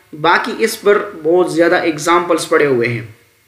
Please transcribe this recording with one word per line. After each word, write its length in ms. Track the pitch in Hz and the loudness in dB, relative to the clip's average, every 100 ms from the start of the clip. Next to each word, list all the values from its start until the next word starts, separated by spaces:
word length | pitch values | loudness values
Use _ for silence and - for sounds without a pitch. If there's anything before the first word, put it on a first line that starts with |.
| _ | _
बाकी 500 | 151 160 196 247 214 | -4 0 0 -2 -4
इस 120 | 220 - | -4 -2
पर 440 | 196 208 202 165 | 0 0 0 -6
बहुत 320 | 156 175 170 | 0 2 2
ज़्यादा 240 | 151 170 175 | 2 2 2
examples 680 | 175 147 156 175 170 160 156 | 0 -2 0 0 2 -2 0
पड़े 180 | 160 | 2
हुए 220 | 147 123 117 | 2 2 0
हैं। 300 | 117 - - _ _ | -4 -10 -20 _ _